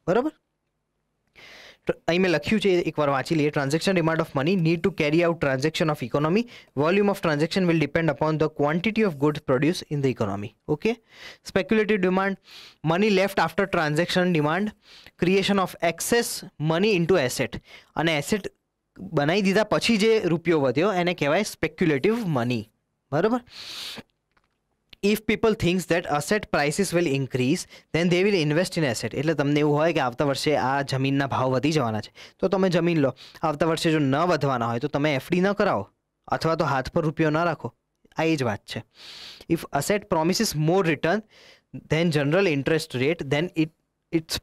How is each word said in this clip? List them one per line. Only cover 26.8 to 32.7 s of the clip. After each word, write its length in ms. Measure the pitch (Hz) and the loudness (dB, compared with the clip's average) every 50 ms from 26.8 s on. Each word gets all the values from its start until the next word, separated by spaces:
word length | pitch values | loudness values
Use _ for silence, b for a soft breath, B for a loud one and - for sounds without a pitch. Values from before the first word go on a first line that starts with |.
| 196 - - | -2 0 0
will 140 | 175 175 160 | 0 0 0
increase, 500 | 135 135 135 127 - 127 127 123 156 175 - B B B B B - | 0 -2 -2 -4 -2 -2 0 0 0 -2 -4 B B B B B -2
then 80 | 156 175 | 0 2
they 200 | 185 175 175 185 | 2 2 2 2
will 200 | 208 202 185 147 | 2 2 2 2
invest 320 | 151 147 156 185 - - 175 | 2 0 0 0 -2 -2 -2
in 60 | 160 | -2
asset. 320 | 135 110 - - 110 - | -2 -2 -2 -6 -6 -4
એટલે 180 | - 139 160 165 | -4 -2 0 0
તમને 260 | 143 143 143 147 147 | 2 2 2 2 2
એવું 160 | 147 151 147 | 2 2 2
હોય 160 | 147 156 170 165 | 2 2 2 2
કે 80 | 160 | 0
આવતા 240 | 139 127 120 - 156 | 0 0 0 0 0
વર્ષે 320 | 143 135 123 - 156 147 | 0 -2 0 0 0 0
આ 260 | 123 92 127 135 139 139 | 2 2 0 0 -2 -2
જમીનના 440 | 135 - 131 135 135 135 139 143 | -2 -2 -2 0 0 0 0 -2
ભાવ 240 | 131 117 127 127 131 | -2 -2 -2 -2 0
વધી 220 | 131 127 117 147 165 | 0 0 0 0 0
જવાના 280 | 156 127 113 110 107 | 0 0 0 -2 -4
છે, 120 | 104 - B B B B B _ | -6 -10 B B B B B _
તો 100 | - 190 | -2 0
તમે 200 | 185 190 185 | 0 2 2
જમીન 300 | 190 | 2